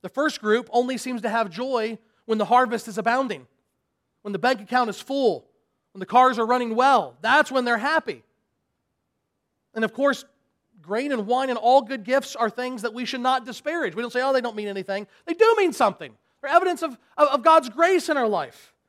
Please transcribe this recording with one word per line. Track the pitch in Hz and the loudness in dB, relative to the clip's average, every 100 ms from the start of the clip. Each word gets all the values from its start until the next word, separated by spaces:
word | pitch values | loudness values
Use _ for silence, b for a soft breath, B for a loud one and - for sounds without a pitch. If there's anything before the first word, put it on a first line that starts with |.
The | 180 | -10
first | - 302 - | -2 -2 -2
group | 214 220 240 | 0 0 2
only | 240 247 254 | -2 0 -4
seems | 254 247 | -6 -6
to | 220 | -4
have | 226 220 | -2 -4
joy | 165 254 254 220 220 _ _ | -6 -4 -4 -4 -8 _ _
when | - 220 | -4 -2
the | 202 | 4
harvest | 240 254 226 - | 4 4 0 -6
is | 202 | -4
abounding, | 214 247 262 160 127 _ _ _ _ _ _ _ | -2 0 -2 -6 -14 _ _ _ _ _ _ _
when | 208 | -10
the | 196 | -2
bank | 240 262 | -2 -2
account | 202 247 240 | -2 -2 -2
is | 196 | -4
full, | - 277 254 151 _ _ _ _ _ | -6 0 0 0 _ _ _ _ _
when | 190 | -14
the | 185 | 2
cars | 240 262 226 | 4 4 4
are | 226 | 0
running | 247 240 | 0 0
well. | 220 262 254 151 120 | 2 4 4 2 -6
That's | 220 277 294 | 0 2 2
when | 262 | 0
they're | 240 233 | 0 -2
happy. | 262 320 302 139 _ _ _ _ _ _ _ _ _ _ _ _ _ _ _ | 0 -2 -4 -14 _ _ _ _ _ _ _ _ _ _ _ _ _ _ _
And | 220 | -4
of | 220 | -4
course, | 220 277 240 - _ _ _ _ _ | 0 0 0 -8 _ _ _ _ _
grain | 156 208 285 | -8 -6 -2
and | 262 202 | -4 -2
wine | 247 269 | -2 0
and | 247 | 0
all | 220 262 | 4 4
good | 226 262 | 4 -10
gifts | 196 269 - | -2 -2 -2
are | - 226 | -4 -4
things | 220 254 254 | -2 -8 -6
that | 226 | -8
we | 233 | -8
should | 254 269 | -8 -4
not | 247 262 | 0 -2
disparage. | 247 226 - 339 269 | -4 -10 -8 -4 -4
We | 165 | -6
don't | 240 | -6
say, | 247 | -2
"Oh, | 262 | 0
they | 262 | -2
don't | 240 214 | -2 -6
mean | 208 | -8
anything." | 196 190 196 208 b - | -8 -6 -8 -8 b -10
They | |
do | 339 440 453 | 4 4 6
mean | 370 | 2
something. | 233 226 - 143 107 _ _ | 2 0 0 -14 -18 _ _
They're | 277 | 2
evidence | 330 370 339 | 2 2 -2
of, | 320 247 b - | -6 -10 b 0
of, | 294 | 2
of | 262 | 4
God's | 311 320 254 | 6 4 4
grace | 220 339 370 - | 0 2 2 0
in | 294 | 0
our | 233 | 0
life. | 196 139 - _ _ | -2 -4 -12 _ _